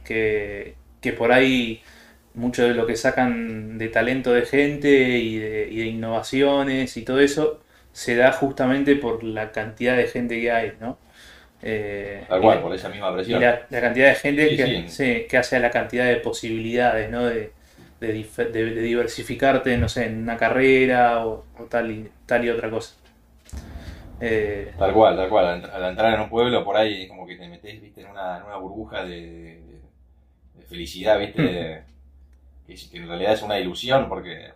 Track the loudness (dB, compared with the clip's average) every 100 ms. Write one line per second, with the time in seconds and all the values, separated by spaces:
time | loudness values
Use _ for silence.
0 | -6 -2 0 -2 -4 -10 -14 -18 _ _
1 | -6 0 4 6 6 2 -2 -6 -14 -20
2 | -20 _ _ -6 -4 2 2 4 0 0
3 | 0 2 0 0 -6 -8 -10 -8 -2 0
4 | 0 0 2 2 4 2 2 2 6 6
5 | 6 2 0 -4 -4 -4 -4 -4 -4 -4
6 | -4 -4 -2 2 2 2 0 -2 -4 -6
7 | -2 4 4 4 -2 -2 _ _ _ -8
8 | -2 4 4 4 0 0 0 2 4 4
9 | 2 -4 -6 -6 -6 -6 -8 -4 0 2
10 | 0 -2 -4 -2 0 0 -2 -6 -12 -12
11 | _ -20 -20 -20 -20 _ -6 -6 -6 -8
12 | -10 -12 -2 4 6 4 2 -6 -8 -6
13 | -4 -4 -2 2 4 2 -2 -2 0 6
14 | 6 6 2 2 2 2 0 -2 -6 -2
15 | 0 0 0 0 2 2 2 0 -2 0
16 | 2 0 -2 -6 -6 -6 -2 0 2 2
17 | -2 -4 -2 -4 -8 -14 _ -20 -20 _
18 | -6 -6 -8 -6 -4 -2 -2 -2 -2 0
19 | -2 -6 -8 0 2 2 2 0 0 -2
20 | -4 -4 -6 0 0 4 6 6 6 4
21 | 4 2 -2 -6 -12 -20 -6 -4 -4 -6
22 | -12 -18 -2 0 0 -2 -4 -6 -8 _
23 | _ _ _ _ -18 -16 -16 -16 -16 -18
24 | -18 -8 -2 0 0 -4 -10 -2 2 6
25 | 6 6 2 2 2 0 -8 -8 -6 0
26 | 2 2 0 0 2 0 0 0 0 -2
27 | -12 -16 -18 -18 -18 -18 -18 -20 -20 -20
28 | -18 -10 -8 -10 -12 -12 -12 -12 -10 -10
29 | -10 -12 -16 -18 -20 -20 -20 -20 -20 _
30 | _ _ _ _ _ -20 -18 -14 -12 -4
31 | 0 2 0 -2 -2 -2 -8 -12 -18 -20
32 | -20 -20 -20 _ _ -20 -20 -20 -20 -18
33 | -12 -4 0 0 -2 -4 -4 -6 0 0
34 | 0 -8 -12 -16 -18